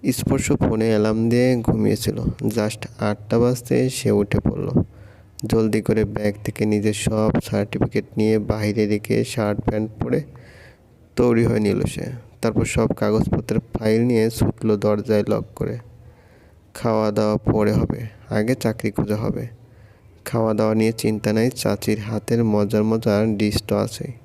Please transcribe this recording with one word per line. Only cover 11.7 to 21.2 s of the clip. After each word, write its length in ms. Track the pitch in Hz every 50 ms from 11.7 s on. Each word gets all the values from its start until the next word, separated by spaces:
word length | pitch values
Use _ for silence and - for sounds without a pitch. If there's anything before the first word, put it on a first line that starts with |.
| 101 101 -
সে। 220 | - - - - - 127 120 - - - -
তারপর 240 | - 117 110 107 107
সব 220 | - - - 113 113
কাগজপত্রের 720 | - - - 104 104 110 - - - - - - 107 110
ফাইল 420 | - - - - 110 110 110 113
নিয়ে 280 | 117 123 123 113 110 113
ছুটল 480 | 113 - - 110 - - - 113 107 104
দরজায় 460 | 98 107 104 104 101 - 110 104 104 107
লক 160 | 107 107 101 - -
করে। 220 | - - - - 120 - - - - - - - - - - - - - - - - _ _ _
খাওয়া 380 | - - 120 113 110 110 107
দাওয়া 260 | 104 104 107 107 107 104
পরে 340 | - - - 110 107 107
হবে, 300 | 107 110 104 - - - 117 110 - - - -
আগে 260 | 110 107 104 113 131
চাকরি 360 | 127 - 117 110 117 - 110
খোঁজা 240 | 101 - - 101 104
হবে। 320 | 107 110 - - 120 - 120 - - - - - - - - - - _ - - - -
খাওয়া 280 | - - 113 113 110 110
দাওয়া 220 | 104 110 107 110
নিয়ে 160 | 110 110 110
চিন্তা 420 | 113 113 - 113 110 107